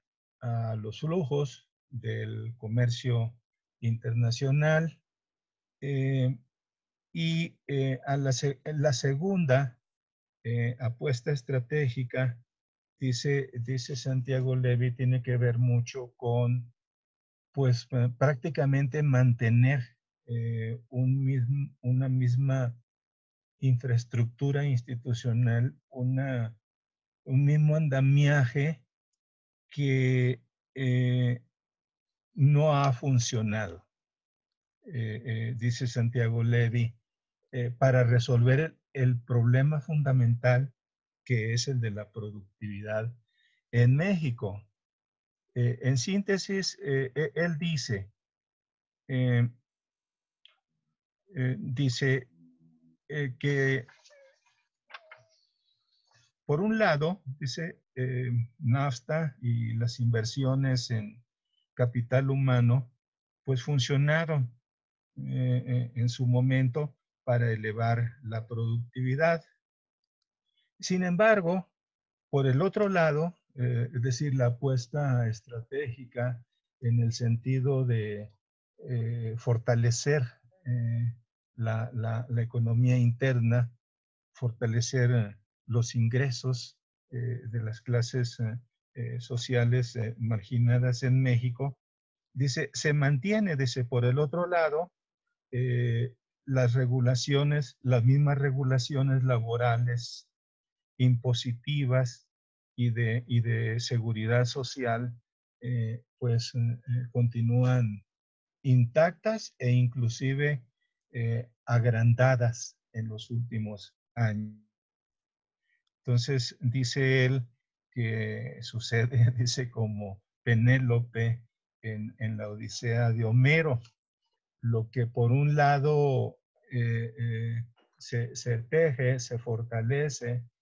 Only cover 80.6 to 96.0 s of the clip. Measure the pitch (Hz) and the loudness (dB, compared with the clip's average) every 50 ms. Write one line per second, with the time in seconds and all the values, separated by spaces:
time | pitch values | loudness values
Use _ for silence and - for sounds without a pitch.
80.6 | _ 127 123 123 117 117 117 117 120 117 117 - _ _ _ _ _ _ _ - | _ -4 -4 -2 -2 -2 -2 -2 -2 -4 -4 -8 _ _ _ _ _ _ _ -6
81.6 | 113 113 110 110 117 123 - 120 110 113 113 113 120 - 120 117 117 117 - 123 | -4 -4 -2 -4 -4 -6 -6 -6 -4 -4 -4 -4 -4 -4 -2 -2 -2 -2 0 0
82.6 | 117 113 117 117 123 123 127 123 123 120 117 - 135 135 131 123 117 117 117 123 | 0 2 4 4 4 4 4 4 4 2 2 2 0 2 2 2 2 2 2 2
83.6 | 120 120 - _ _ _ _ _ _ _ _ _ _ _ _ - - 120 113 - | 0 0 -4 _ _ _ _ _ _ _ _ _ _ _ _ -6 -6 -6 -4 -2
84.6 | 123 113 110 120 117 - - 131 123 120 123 120 110 101 101 - _ _ _ _ | -4 -2 0 0 -2 0 0 2 2 4 4 2 2 0 -4 -16 _ _ _ _
85.6 | _ - 113 117 113 - - 123 113 117 113 127 139 139 123 - - 131 127 120 | _ -2 0 0 0 0 0 0 0 2 2 2 0 0 -2 -4 -4 -4 -4 -4
86.6 | - - _ _ _ _ _ _ _ _ - 123 120 120 120 123 - 117 107 120 | -6 -14 _ _ _ _ _ _ _ _ -10 -8 -6 -6 -6 -8 -8 -8 -6 -6
87.6 | 110 110 110 - _ - 120 120 117 120 - 131 123 120 - - 117 110 113 120 | -6 -6 -8 -10 _ -2 0 0 0 0 -2 -2 -4 -4 -4 -4 -6 -4 -4 -8
88.6 | - _ _ _ _ _ _ 127 120 120 120 120 120 - 127 120 - - 127 120 | -12 _ _ _ _ _ _ -10 -8 -8 -8 -8 -8 -6 -6 -6 -4 0 0 2
89.6 | 120 120 120 127 123 120 - 117 110 110 113 - 117 110 117 104 92 - 131 120 | 2 2 2 2 0 -2 -4 -6 -6 -6 -6 -6 -4 -4 -4 -4 -4 -4 0 2
90.6 | 120 120 120 123 123 127 120 120 - 127 127 131 131 127 123 120 120 127 120 - | 2 4 4 4 2 0 -2 0 0 2 2 2 2 2 2 2 0 -2 -4 -4
91.6 | 131 139 131 _ _ _ _ _ _ _ _ _ _ _ _ - 131 143 127 160 | -6 -8 -8 _ _ _ _ _ _ _ _ _ _ _ _ -4 -2 -2 -2 -4
92.6 | 156 - _ - - 156 147 147 143 139 147 135 123 190 208 214 214 196 160 135 | -6 -6 _ -4 0 0 2 2 4 2 2 2 0 0 0 0 0 0 0 0
93.6 | 135 123 - 135 123 117 - 123 120 123 123 143 151 143 160 170 175 175 180 170 | -2 -2 0 -2 -4 0 0 0 2 2 2 2 0 0 0 -2 -2 0 0 2
94.6 | 165 156 143 151 175 180 _ _ _ _ _ _ _ _ _ _ _ _ - 123 | 2 2 0 -2 -4 -4 _ _ _ _ _ _ _ _ _ _ _ _ -6 -4
95.6 | 127 127 123 123 120 120 117 117 | -2 0 0 0 0 0 0 -2